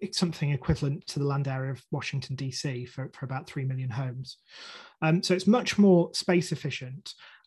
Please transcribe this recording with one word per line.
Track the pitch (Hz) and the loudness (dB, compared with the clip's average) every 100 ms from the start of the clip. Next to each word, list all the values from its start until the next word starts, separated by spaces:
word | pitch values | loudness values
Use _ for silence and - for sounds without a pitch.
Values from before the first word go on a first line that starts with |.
i-, | 196 | -8
something | - 175 160 147 | -2 -2 0 -2
equivalent | 143 - 160 143 143 - | 0 0 0 0 -4 -6
to | - | -4
the | 143 | -2
land | 139 139 | 0 -2
area | 131 131 | -4 -4
of | 131 _ | -8 _
Washington, | 135 - 139 - 131 | -6 -4 -6 -6 -6
D | 135 | -6
C | - 151 123 123 | -4 -4 -6 -8
for, | - 127 - | -8 -10 -10
for | |
about | 131 131 139 | -8 -6 -6
three | - | -6
million | 131 131 131 | -4 -4 -4
homes. | 110 131 123 131 - _ - - - - _ | -4 -6 -6 -12 -16 _ -20 -18 -18 -20 _
Um, | 160 170 | 2 4
so | - | 4
it's | 185 190 | 2 4
much | 240 - - | 4 4 6
more | 202 175 170 | 8 8 6
space | - - 175 165 | 0 2 2 2
efficient. | 151 147 - 127 135 - - - - | -2 -4 -8 -10 -12 -16 -18 -20 -20